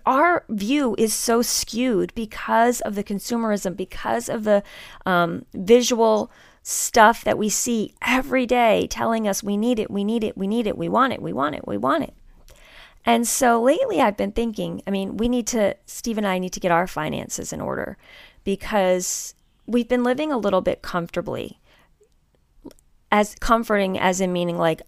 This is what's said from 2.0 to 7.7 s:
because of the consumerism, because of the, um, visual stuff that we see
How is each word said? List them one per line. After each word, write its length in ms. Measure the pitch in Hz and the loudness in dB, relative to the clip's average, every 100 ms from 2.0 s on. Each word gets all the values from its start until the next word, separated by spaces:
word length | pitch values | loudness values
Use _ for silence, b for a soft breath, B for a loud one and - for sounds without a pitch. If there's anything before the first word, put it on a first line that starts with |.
| 180 | -2
because 680 | - 220 - - 226 240 240 | -4 -10 -10 0 4 4 2
of 120 | 214 | -4
the 100 | 202 | -6
consumerism, 720 | - 202 - 233 226 202 196 175 | -6 -8 -4 -4 0 -2 -2 -6
because 520 | 190 - 214 233 233 | -8 -6 -4 -4 -2
of 160 | 233 | -4
the, 180 | 208 202 B B B B 190 | 2 2 B B B B 0
um, 400 | 175 170 170 - | 2 2 -2 -10
visual 760 | - 185 240 240 226 226 214 233 b b b | -8 6 6 6 2 4 2 -2 b b b
stuff 640 | - - - 240 214 196 | -8 -6 0 6 6 6
that 140 | 214 - | -2 0
we 100 | 214 | 0
see 460 | - 247 | -2 -2